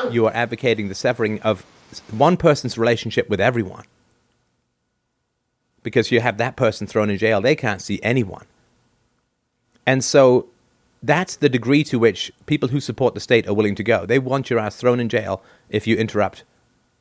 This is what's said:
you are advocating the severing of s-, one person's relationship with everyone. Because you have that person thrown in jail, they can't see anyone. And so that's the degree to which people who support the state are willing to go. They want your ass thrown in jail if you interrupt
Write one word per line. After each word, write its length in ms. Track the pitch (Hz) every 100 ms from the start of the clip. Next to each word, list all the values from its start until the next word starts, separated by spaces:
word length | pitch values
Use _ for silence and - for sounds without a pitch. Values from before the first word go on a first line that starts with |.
| -
you 160 | 117 110
are 60 |
advocating 540 | 117 117 - 127 110 101
the 60 |
severing 460 | 95 127 123 107 107
of 220 | 110 101 - _ _
s-, 80 | - -
one 260 | 110 147 175
person's 400 | 165 143 123 113
relationship 500 | 117 113 117 120 117
with 120 | 101
everyone. 440 | 113 120 92 - - _ _ _ _ _ _ _ _ _ _ _ _ _ _ _ _ _ _ _
Because 280 | 113 123 110
you 100 | 117
have 160 | 120 104
that 180 | 123 -
person 300 | 117 - 104
thrown 220 | 110 107
in 80 | 98
jail, 220 | 110 104
they 160 | 101 156
can't 240 | 120 95
see 200 | - 101
anyone. 420 | 107 131 98 - - _ _ _ _ _ _ _ _ _ _ _ _ _ -
And 180 | 131
so 420 | - 143 131 127 - _ _ _ _ _
that's 340 | 117 147 - -
the 120 | 147
degree 340 | 127 113 143
to 140 | 151 120
which 320 | 113 92 - - -
people 220 | 151 127
who 120 | 139
support 340 | - 117 123
the 60 | 104
state 280 | - 120 107
are 60 |
willing 200 | 104 107 98
to 60 |
go. 220 | 104 107
They 140 | 90 131
want 320 | 127 135 127
your 80 | 117
ass 180 | 107 -
thrown 240 | 123 123
in 80 | 117
jail 340 | 113 98 95 - _ _
if 160 | 107 113
you 100 | 110
interrupt 480 | 113 104 95 - - _ _ _ _ _